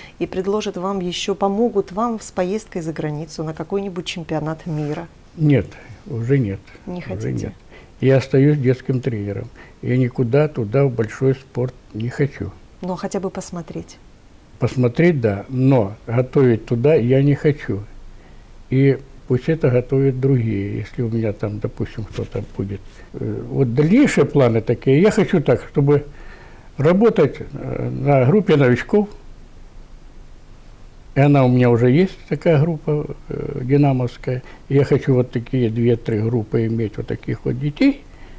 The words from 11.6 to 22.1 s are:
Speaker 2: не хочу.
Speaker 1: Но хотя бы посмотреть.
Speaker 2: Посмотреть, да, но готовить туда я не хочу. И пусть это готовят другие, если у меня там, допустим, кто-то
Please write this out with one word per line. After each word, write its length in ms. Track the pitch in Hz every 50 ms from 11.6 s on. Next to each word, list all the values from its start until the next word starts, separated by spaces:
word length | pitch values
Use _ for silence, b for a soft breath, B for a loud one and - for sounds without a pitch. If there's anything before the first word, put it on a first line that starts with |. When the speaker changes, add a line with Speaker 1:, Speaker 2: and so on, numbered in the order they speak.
| 123 131 - - - - -
Speaker 2:
не 160 | 107 110 120
хочу. 420 | - - 147 139 - - 95 98 - - - - - -
Speaker 1:
Но 140 | - 180 185
хотя 240 | 170 - 190 - 202
бы 100 | 180 190
посмотреть. 680 | - 190 185 - - 175 165 - - 165 170 - - - - - - - - - - - - - - -
Speaker 2:
Посмотреть, 640 | - 117 - 135 123 120 120 - 160 175 170 135
да, 240 | 117 107 98 101 104 -
но 440 | 135 127 131 135 139 127 104 98 110 - - -
готовить 580 | 113 123 127 131 - 147 135 127 117 110 -
туда 300 | - 123 117 120 143 160
я 260 | 151 117 120 131 135 139
не 120 | 143 143
хочу. 480 | - - 156 139 - - - 110 98 104 - - - - - b b b b b b b b b - - -
И 260 | - 131 139 139 131 - - - - - - -
пусть 180 | 131 123 - -
это 220 | 160 156 - 139
готовят 500 | 120 123 117 - 139 135 139 139 127 127
другие, 600 | 127 135 139 123 113 110 107 98 98 101 110 113
если 220 | 110 - - -
у 80 | 123 113
меня 220 | 113 113 110 110
там, 280 | 101 - - 104 104 104
допустим, 440 | - 107 - - 110 - - - 107
кто-то 400 | -